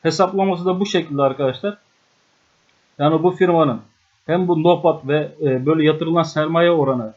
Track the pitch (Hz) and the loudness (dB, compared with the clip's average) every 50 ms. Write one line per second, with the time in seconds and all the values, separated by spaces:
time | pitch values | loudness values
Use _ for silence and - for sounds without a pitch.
0 | - 165 156 - 190 185 196 190 190 196 180 170 175 190 180 185 202 196 - 175 | -2 -2 0 0 0 0 2 0 0 0 -2 -2 -2 -4 -2 -2 -4 -2 -2 -2
1 | 165 156 143 139 139 135 - - 139 131 127 - - 202 202 _ _ _ _ _ | -2 -2 -2 0 0 0 0 0 -2 -2 -2 -4 -8 -8 -8 _ _ _ _ _
2 | _ _ _ _ _ _ _ _ _ _ _ _ _ _ _ _ _ _ _ - | _ _ _ _ _ _ _ _ _ _ _ _ _ _ _ _ _ _ _ -2
3 | 143 151 160 156 160 180 180 - 190 175 170 165 156 143 - - - _ _ _ | 0 0 2 2 2 0 2 2 2 2 4 4 2 2 0 -4 -10 _ _ _
4 | _ _ _ _ _ - 160 180 185 175 175 160 156 175 175 170 - 165 156 156 | _ _ _ _ _ -4 -2 -2 0 0 0 2 2 2 2 4 2 0 0 0
5 | 131 135 147 151 147 - - - 156 139 131 127 127 147 160 160 151 151 156 156 | -4 -2 -2 -2 -2 -4 -8 -4 -2 0 0 0 0 0 0 2 2 2 0 0
6 | 160 160 165 170 160 156 - 156 151 156 165 165 170 175 170 160 139 135 131 123 | -2 -2 0 0 0 -2 -2 -4 -2 0 0 2 2 4 2 2 2 0 -2 -2
7 | 113 110 - | -4 -8 -12